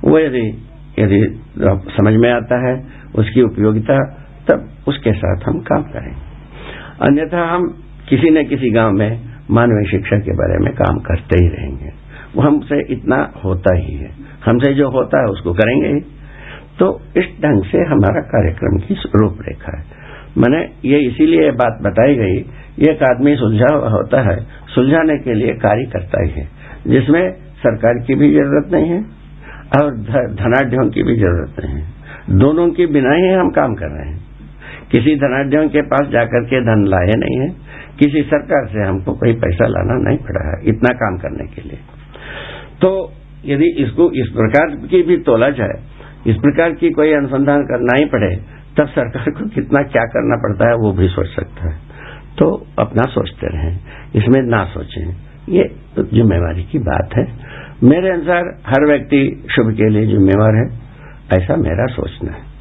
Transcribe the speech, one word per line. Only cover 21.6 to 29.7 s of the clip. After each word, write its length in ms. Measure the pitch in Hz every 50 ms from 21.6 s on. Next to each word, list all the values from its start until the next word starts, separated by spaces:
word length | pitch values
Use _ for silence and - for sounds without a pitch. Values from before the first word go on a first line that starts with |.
| 123 117 110 -
बताई 340 | - 101 92 101 117 135 147
गई, 220 | 123 110 95 90 - - - - - - - - -
ये 120 | 147 151
एक 120 | 160 156 147
आदमी 320 | 131 123 120 135 143 147
सुलझा 400 | 131 123 107 110 104 123 127 151
हुआ 140 | 143 123 117
होता 320 | 107 98 - - - 135
है, 220 | 127 101 85 98 107 - - - - - -
सुलझाने 420 | - 127 135 147 160 160 160 151 139
के 160 | - 123 117
लिए 200 | 104 117 123 131
कार्य 300 | 113 - 107 104 110 135
करता 400 | 127 - 104 90 - - - 95
ही 60 | 80
है, 200 | - 73 73 78 - - - - - - - -
जिसमें 460 | 120 131 123 117 147 170 185 185 -
सरकार 600 | - - - - - - 123 110 110 110 113 120 123 117 123
की 80 | 135
भी 160 | 135 143 147
जरूरत 400 | 147 151 143 139 143 147 143 -
नहीं 180 | 175 160 156 165
है 160 | 170 185 220 - - - - - - - - - - - - -